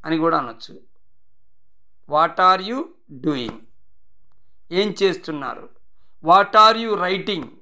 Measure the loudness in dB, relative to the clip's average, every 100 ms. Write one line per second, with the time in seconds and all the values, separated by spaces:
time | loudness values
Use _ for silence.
0 | -2 0 2 0 -2 -12 -18 -20 -20 -20
1 | -20 -20 -20 -20 -20 -20 -20 -20 -20 -20
2 | -2 2 2 4 4 4 0 -6 -8 -14
3 | -20 -6 -4 -2 -6 -10 -18 -18 -18 -18
4 | -18 -18 -18 -18 -18 -18 -6 -2 -2 2
5 | 0 0 -6 -8 -8 -10 -14 -18 -18 -18
6 | -18 -8 6 6 8 8 8 6 -2 -2
7 | 0 -2 -4 -6 -8 -16